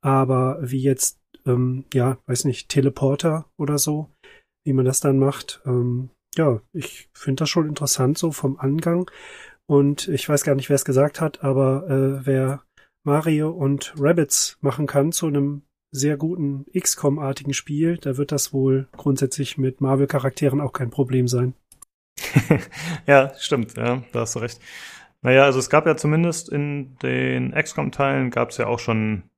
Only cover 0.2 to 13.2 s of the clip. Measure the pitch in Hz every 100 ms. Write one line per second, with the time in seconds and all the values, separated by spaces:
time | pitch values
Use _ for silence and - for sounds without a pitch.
0.2 | 131 131 131 131 131 135 135 131 - -
1.2 | _ - - 123 127 127 - 135 127 127
2.2 | - 123 147 120 - 143 135 - 135 143
3.2 | 170 156 - - 143 147 151 151 151 _
4.2 | - - _ _ - 131 127 131 143 135
5.2 | 135 139 - - 135 123 123 123 131 _
6.2 | _ - 156 113 _ 175 - - - -
7.2 | - 135 156 180 151 147 139 - 127 151
8.2 | 170 147 139 139 135 151 170 170 180 -
9.2 | - - - - _ 143 143 143 - 147
10.2 | - 147 - 139 127 143 - 131 147 -
11.2 | 156 - 139 135 135 135 180 135 135 139
12.2 | 135 135 135 135 _ _ _ _ 147 147